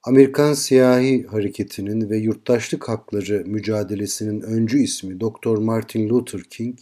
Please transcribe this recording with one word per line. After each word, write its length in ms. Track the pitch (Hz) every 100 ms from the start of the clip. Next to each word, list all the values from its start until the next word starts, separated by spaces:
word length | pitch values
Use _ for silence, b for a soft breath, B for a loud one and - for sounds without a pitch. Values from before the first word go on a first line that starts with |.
Amerikan 500 | - 135 135 135 147
siyahi 680 | 143 - 131 127 127 131 127
hareketinin 840 | - 107 101 - 98 - 98 110 107
ve 80 | 110
yurttaşlık 720 | 110 110 - 120 - 143 -
hakları 540 | 110 - 104 98 104 87
mücadelesinin 960 | 107 104 107 98 101 101 - 107 107
öncü 420 | 110 113 113 143
ismi 360 | 120 - 95 92
doktor 380 | 113 - 117 110
Martin 520 | 110 113 110 117 107
Luther 340 | 123 123 98
King, 360 | - - 117 123